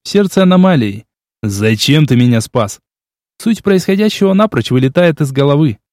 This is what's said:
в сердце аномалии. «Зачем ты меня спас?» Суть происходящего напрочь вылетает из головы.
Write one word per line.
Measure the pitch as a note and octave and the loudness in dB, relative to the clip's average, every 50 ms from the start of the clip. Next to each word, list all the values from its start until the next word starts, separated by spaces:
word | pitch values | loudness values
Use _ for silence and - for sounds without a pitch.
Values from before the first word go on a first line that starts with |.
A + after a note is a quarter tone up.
| - | -10
в | - | -4
сердце | - G3+ G3+ F3+ - F#3+ F#3+ | 0 0 0 0 0 0 2
аномалии. | F#3 F#3 F#3 F#3 F#3+ F3 C#3 A2 G2+ G2+ A2 - _ _ _ _ _ _ _ - | 2 4 4 4 4 2 2 0 -2 -6 -10 -14 _ _ _ _ _ _ _ -6
«Зачем | G#2 G2 G2 G#2+ A2 A2 G#2 - - C#3 D#3 D3+ | -6 -4 -2 0 0 0 0 0 0 2 2 2
ты | - C3 | 2 2
меня | A#2+ B2 B2 A#2+ A2+ | 2 2 2 0 0
спас?» | - - - B2+ G#2+ G2+ - - _ _ _ _ _ _ _ _ _ _ _ - | -2 -4 -4 -4 -4 -4 -6 -14 _ _ _ _ _ _ _ _ _ _ _ -8
Суть | - A3+ A3 - - | -4 -4 -4 -2 -2
происходящего | G3 G3 F#3 - - G3 G3 G#3+ G#3+ - - G3 F#3+ F#2+ | 0 0 0 0 -2 -2 0 0 -2 -2 0 -2 0 2
напрочь | G2 A3 G#3+ - A#2+ A2 - | 2 0 0 -2 -4 -4 -2
вылетает | B2 B2+ B2+ C3 - F3 F3+ E3+ D3+ - | 0 0 0 0 0 2 2 2 0 0
из | D3+ C3+ C3 | -4 -4 -2
головы. | C#3 C#3 C#3+ C#3+ D3 D#3+ C#3+ G#2 - _ _ | 0 0 2 2 2 0 0 -2 -6 _ _